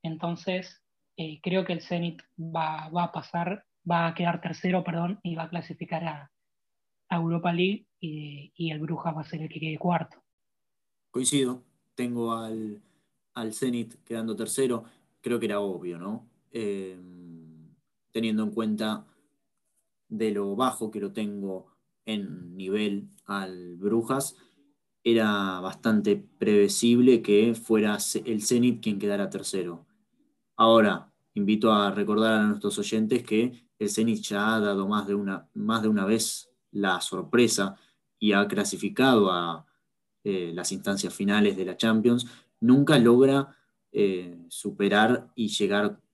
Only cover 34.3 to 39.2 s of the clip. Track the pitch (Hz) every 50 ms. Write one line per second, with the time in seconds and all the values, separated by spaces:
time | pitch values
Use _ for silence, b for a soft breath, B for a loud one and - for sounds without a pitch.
34.3 | 104 101 104 110 110 110 104 104 101 98 95 98 107 104 101 101 101 101 101 98
35.3 | 95 - - _ _ 107 104 107 110 113 110 107 107 202 190 190 226 220 - -
36.3 | - - - _ _ _ _ _ - 104 98 95 92 87 - - 95 90 85 76
37.3 | - 120 123 110 - - 98 98 b b b b b b _ _ _ _ 110 104
38.3 | 98 101 101 101 98 104 98 - - - 107 98 101 - 127 135 123 110